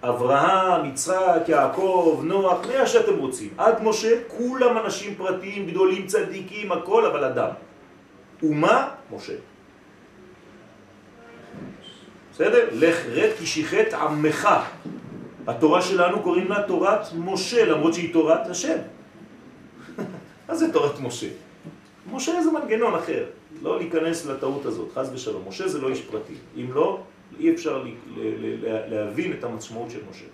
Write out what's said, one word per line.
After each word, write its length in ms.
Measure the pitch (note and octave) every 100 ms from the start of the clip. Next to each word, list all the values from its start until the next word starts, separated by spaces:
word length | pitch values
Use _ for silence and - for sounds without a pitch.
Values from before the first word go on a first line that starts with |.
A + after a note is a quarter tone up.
| B2
אברהם, 760 | A2 B2 C#3 E3 F#3+ F#3 E3+
יצחק, 640 | C#3+ C3 E3 F#3 F#3 E3 E3
יעקב, 720 | D3 - - F#3+ F3 E3 C#3+
נוח, 420 | D3+ F#3+ F#3 F3+ -
מה 200 | C4 B3
שאתם 320 | A#3 G#3+ F#3+
רוצים. 320 | C3 - G2+ -
עד 240 | - -
משה, 460 | A3 - A3 A#3 -
כולם 500 | G#3+ B3 C4 A#3+ A3+
אנשים 360 | G3+ - G3+
פרטיים, 520 | - F#3 F3+ G3 G3+ E3+
גדולים, 400 | E3+ F#3+ F#3+ F#3
צדיקים, 680 | G#3+ - F#3+ F#3 G#3 G#3
הכל, 340 | E3+ - A3 G3
אבל 180 | D3
אדם. 240 | C3+ A#2+ - - - - - - _ - - -
אומה, 460 | D#3 D3 E3+ A#3+ - - - G#2+
משה. 160 | - - - - - - - - - - - - - - - - - - - - A#4 - - - - - - - - - -
בסדר? 360 | - F#3 A#3+ A3+
לך 340 | - D#3+ E3 A#2+
רד 240 | B2+ G#3+ -
כי 80 | E3
שיחת 460 | D#3 D3+ G3 G#3+
עמך. 560 | - D3+ D3+ D3+ D3 G#3 - - - - - - - - - -
התורה 360 | A#2+ D#3 F3
שלנו 400 | F3+ F3+ F3 -
קוראים 260 | F3+ E3+ F#3
לה 140 | G3+
תורת 380 | - E3+ F#3+ G#3+ - E3
משה, 460 | F3 F#3+ - A#3+
למרות 300 | F#3 D3+ D#3+
שהיא 180 | E3+ E3+
תורת 340 | E3 D#3 E3 -
השם. 320 | F3 D#4 E4 - - - - - - - - -
<laughs> 760 | - - - - - - - -
מה 60 |
זה 180 | E4 D#4+
תורת 280 | - D3 C#3
משה? 260 | B2 - - - - - - - - - F3+
משה 300 | B3+ C4 F4
זה 80 | D#4+
מנגנון 440 | D#4 G#3 A3 A#3
אחר. 300 | E3+ E3+ - - - - -
לא 160 | - -
להיכנס 480 | E3+ E3 E3 D#3+ C#3+
לטעות 400 | C3 C3 C#3+ A#2+
הזאת, 260 | G2 -
חס 140 | C3 C3
ושלום. 360 | B2+ A2 F#2+ F#2+
משה 200 | - F#3
זה 120 | C#3+
לא 80 | C3
איש 120 | B2
פרטי. 340 | - G#2+ - - - B2
אם 160 | B2
לא, 280 | C3 F3+ F#3+ - - - -
אי 140 | E3
אפשר 280 | D#3+ D#3 C3
ל-, 60 | B2+ A#2 - A2+
ל-, 500 | A2 G2 A2 A2 A2+
ל-, 280 | A2 A2
להבין 380 | G#2+ G#2 A2 F3+
את 120 | -
המשמעות 460 | B2 A2 - A#2 A#2+
של 100 | G#2+ G#2
משה. 140 | F#2+ -